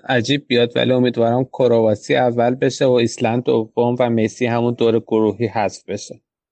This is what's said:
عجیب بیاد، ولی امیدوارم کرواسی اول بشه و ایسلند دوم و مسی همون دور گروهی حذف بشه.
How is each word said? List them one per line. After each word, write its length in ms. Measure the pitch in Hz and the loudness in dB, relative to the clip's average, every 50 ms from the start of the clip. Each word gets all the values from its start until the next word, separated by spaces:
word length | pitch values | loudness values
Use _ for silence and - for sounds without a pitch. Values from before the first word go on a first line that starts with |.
| - - | -6 -2
عجیب 380 | 135 123 110 120 139 143 - | -2 -2 0 0 -2 -2 -2
بیاد، 300 | - 127 120 120 117 - | 0 0 2 2 2 0
ولی 160 | - 120 123 127 | 0 0 0 2
امیدوارم 520 | 127 123 123 120 120 117 113 117 127 131 | 2 2 0 0 0 0 0 2 0 -2
کرواسی 720 | 127 - - 135 120 120 113 110 110 107 107 - - 143 | -4 -2 0 2 2 4 4 2 2 0 -2 -2 -2 0
اول 380 | 135 127 123 117 120 117 120 131 | 0 0 0 0 0 0 0 0
بشه 320 | 135 143 135 120 - 143 | 0 -2 -2 -2 0 0
و 60 | 131 127 | 2 2
ایسلند 500 | 120 117 113 - - 123 113 113 127 123 | 2 2 0 -2 -2 -2 -2 0 -2 0
دوم 540 | - 131 117 110 110 - - 120 120 123 123 | 0 0 0 -2 -4 -2 -2 0 0 0 0
و 120 | 127 120 | 0 0
مسی 360 | 117 110 110 107 - - 127 | 2 2 0 0 -2 -2 -2
همون 280 | 120 117 120 120 120 120 | -2 0 0 0 -2 0
دور 260 | - 120 113 110 117 | 0 0 2 2 0
گروهی 460 | - - 113 110 110 107 101 101 120 | 0 0 0 0 2 0 0 -2 -4
حذف 360 | 107 - 117 104 95 - - _ - | -4 -2 -2 -4 -4 -4 -8 _ -10
بشه. 340 | 95 104 - - - - _ _ _ _ _ _ | -10 -10 -10 -14 -20 -20 _ _ _ _ _ _